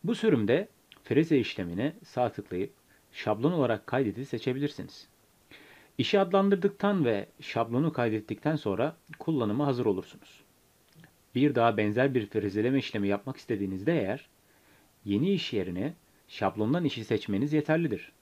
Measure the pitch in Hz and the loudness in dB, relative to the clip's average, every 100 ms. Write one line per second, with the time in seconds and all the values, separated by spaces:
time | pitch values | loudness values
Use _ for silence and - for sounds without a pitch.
0 | 175 233 220 135 104 139 208 _ _ - | -2 0 2 4 4 2 0 _ _ -20
1 | - 123 165 143 107 - 87 87 139 160 | 0 2 4 2 2 -4 -6 -2 -4 -6
2 | - - 120 - - 87 98 _ _ _ | -10 -2 -2 -2 -8 -6 -6 _ _ _
3 | _ - - 107 135 175 127 107 - 127 | _ -6 -2 0 0 2 0 0 -2 0
4 | 123 95 131 117 - 127 143 - 135 - | 0 -2 -8 -4 -4 -2 -4 -6 -14 -16
5 | - _ _ _ _ - - - - - | -20 _ _ _ _ -20 -20 -20 -16 -4
6 | 151 202 185 190 196 196 202 - 202 196 | 2 2 4 4 4 2 0 0 -2 2
7 | 127 104 - _ - 120 113 120 165 131 | 2 0 -4 _ -6 -4 0 0 0 0
8 | 120 107 104 107 147 156 104 95 143 - | 0 -2 -6 -4 -2 -2 -2 0 -2 -4
9 | _ 156 - 151 139 110 143 123 113 95 | _ -10 -4 0 0 0 0 0 0 0
10 | - - - - _ _ _ _ _ - | -4 -20 -20 -20 _ _ _ _ _ -20
11 | - _ _ 123 147 123 117 107 104 104 | -20 _ _ 2 2 6 4 4 0 2
12 | 135 127 104 110 101 101 117 135 - 110 | 2 2 0 -2 -2 0 2 0 -2 -2
13 | 98 101 - - - 107 98 92 113 170 | 0 -2 -4 -12 -6 -4 -4 -2 0 0
14 | 95 123 - _ _ _ _ _ _ _ | 0 -4 -10 _ _ _ _ _ _ _
15 | 101 101 170 196 - 107 90 90 131 - | -2 0 2 0 0 -4 -4 -4 -6 -8
16 | _ _ _ - 98 101 107 165 156 - | _ _ _ -4 -4 0 0 0 0 -4
17 | 107 107 - 98 143 151 151 160 165 92 | -2 -2 0 -2 2 0 2 0 0 -4
18 | - _ | -8 _